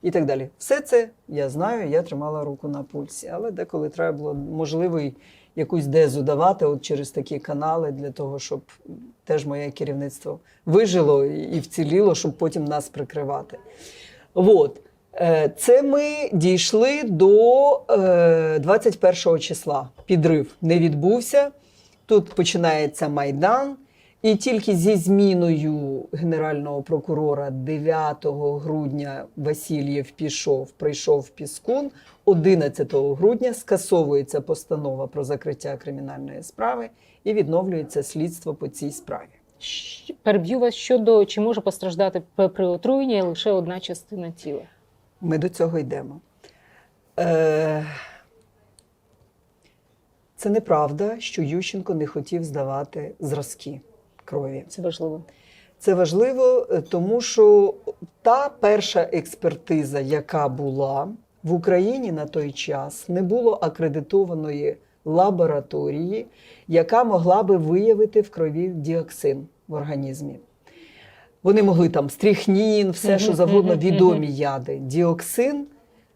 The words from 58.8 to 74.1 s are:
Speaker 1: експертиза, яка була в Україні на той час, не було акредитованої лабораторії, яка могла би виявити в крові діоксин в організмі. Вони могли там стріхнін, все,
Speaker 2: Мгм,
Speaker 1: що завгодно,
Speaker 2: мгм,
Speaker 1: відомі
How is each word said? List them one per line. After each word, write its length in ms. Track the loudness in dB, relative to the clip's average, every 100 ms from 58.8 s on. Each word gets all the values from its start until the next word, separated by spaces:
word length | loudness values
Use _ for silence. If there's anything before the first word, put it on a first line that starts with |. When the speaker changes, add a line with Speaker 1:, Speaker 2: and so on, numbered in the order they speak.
| 2 0 0
Speaker 1:
експертиза, 880 | -2 -6 -4 -4 -4 -2 -2 0 -4
яка 500 | -2 -4 -2 -2 -2
була 580 | -2 -6 -2 -2 -2 -6 -10 _ _
в 100 | -2
Україні 580 | 0 2 2 2 -2 -4
на 140 | -6 -6
той 260 | -6 -6
час, 580 | -8 -8 -8 -8 -14 -6
не 120 | -2
було 380 | 0 2 2 2
акредитованої 1160 | -4 -2 -4 -4 0 0 0 -4 -6 -4 -4 -6 _ _ -2
лабораторії, 1200 | 2 4 4 2 0 -4 -6 -4 -4 -6 -6 -10 _ -20 -20 0
яка 360 | 2 4 4
могла 400 | 4 2 4 4
би 140 | 4 2
виявити 640 | 4 2 4 4 4 2
в 80 | 0
крові 380 | -2 -4 -2 -4
діоксин 800 | -6 -4 -4 -4 -4 -4 -4 -10 _ -12
в 60 |
організмі. 640 | -10 -6 -6 -6 -8 -12 -14 _ _ _ _ -20 _ -20 _ _ _
Вони 200 | 2 4
могли 260 | 4 4 4
там 200 | 2 -4
стріхнін, 840 | 0 2 2 2 2 4 2 0
все, 180 | -2 0
Speaker 2:
Мгм, 100 | 2
Speaker 1:
що 140 | 2
завгодно, 380 | 2 4 4 4
Speaker 2:
мгм, 100 | 2
Speaker 1:
відомі 460 | 2 6 6